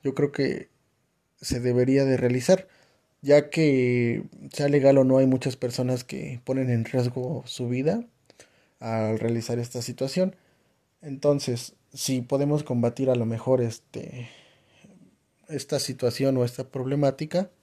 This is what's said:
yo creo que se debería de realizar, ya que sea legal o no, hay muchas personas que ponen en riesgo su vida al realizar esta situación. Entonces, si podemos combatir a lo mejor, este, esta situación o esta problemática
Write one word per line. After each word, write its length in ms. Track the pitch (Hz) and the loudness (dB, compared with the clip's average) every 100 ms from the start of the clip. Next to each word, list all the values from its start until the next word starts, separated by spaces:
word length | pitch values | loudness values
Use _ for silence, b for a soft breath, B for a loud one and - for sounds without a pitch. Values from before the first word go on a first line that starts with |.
yo 120 | 139 | -4
creo 180 | 131 143 | -2 -2
que 360 | - 135 - - _ _ _ _ _ _ _ | 0 -4 -4 -10 _ _ _ _ _ _ _
se 200 | - 123 | -8 -2
debería 440 | 123 123 127 135 | 0 2 4 4
de 120 | 135 127 | 2 2
realizar, 520 | 123 127 123 185 - b b b b _ | 2 0 2 2 0 b b b b _
ya 260 | 139 147 147 | 4 4 4
que 760 | - 156 131 123 123 120 - - - 143 | 0 2 4 2 2 0 -2 -6 -16 -16
sea 160 | - 143 | -4 2
legal 300 | 143 135 139 | 4 6 6
o 60 | |
no, 140 | 131 131 | 6 4
hay 80 | 131 | 4
muchas 280 | 131 135 | 2 -2
personas 480 | 123 123 120 127 127 | -4 -6 -4 -2 -4
que 380 | - - 151 123 | -6 -12 -10 -12
ponen 260 | - 135 127 | -6 -4 0
en 140 | 120 | 0
riesgo 600 | 113 131 123 123 127 127 127 | 0 0 -2 -2 -6 -8 -10
su 220 | - 123 | -8 -4
vida 360 | 123 143 214 233 _ _ b b b b b | -2 0 -2 -6 _ _ b b b b b
al 400 | 113 113 107 110 | -6 -2 0 -2
realizar 400 | 117 117 113 120 | -2 -4 -4 -6
esta 220 | 117 123 | -6 -8
situación. 520 | 117 120 135 180 185 b b b b b b _ | -10 -6 -4 0 -2 b b b b b b _
Entonces, 720 | 156 135 147 143 - 120 - _ _ | -14 -2 0 0 0 -6 -8 _ _
si 280 | - - 131 | -10 -4 -4
podemos 440 | 120 139 143 147 | -2 -2 0 0
combatir 460 | 147 120 117 117 131 | -2 0 0 4 4
a 40 | |
lo 120 | 123 113 | 4 2
mejor, 340 | 113 131 131 | -2 2 2
este, 680 | 117 110 _ - - 123 117 B B B B B B B - _ _ _ _ | 2 -4 _ -14 -12 -14 -16 B B B B B B B -20 _ _ _ _
esta 300 | 147 - 143 | -10 -4 -4
situación 580 | - 127 123 - 135 131 | -4 -2 -2 0 0 0
o 80 | |
esta 240 | 120 123 127 | -2 -4 -10
problemática 840 | 131 127 143 143 135 151 175 190 _ | -8 -4 0 0 0 -4 -4 -4 _